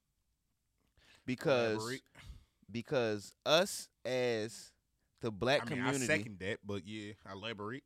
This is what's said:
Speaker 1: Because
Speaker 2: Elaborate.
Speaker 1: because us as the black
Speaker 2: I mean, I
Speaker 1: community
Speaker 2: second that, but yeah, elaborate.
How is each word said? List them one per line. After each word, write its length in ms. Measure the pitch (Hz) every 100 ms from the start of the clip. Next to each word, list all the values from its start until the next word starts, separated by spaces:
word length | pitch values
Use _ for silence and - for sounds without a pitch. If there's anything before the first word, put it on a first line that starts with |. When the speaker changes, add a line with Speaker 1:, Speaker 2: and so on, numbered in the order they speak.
| _ _ _ _ _ _ _ _ _ _ - - -
Speaker 1:
Because 500 | 127 165 131 117 110
Speaker 2:
Elaborate. 260 | 113 131 - - - - - _ -
Speaker 1:
because 640 | 113 - 139 117 107 101 - -
us 440 | 156 196 - - _ -
as 680 | 127 123 113 107 - - _ _ _ _ _
the 100 | 120
black 340 | 104 117 143
Speaker 2:
I 20 | 117
mean, 180 | 127
I 20 | 127
Speaker 1:
community 180 | 139 123
Speaker 2:
second 340 | - 117 98
that, 200 | 92 107 101
but 220 | 98 90
yeah, 240 | 107 104 107 95
elaborate. 540 | 98 107 110 104 131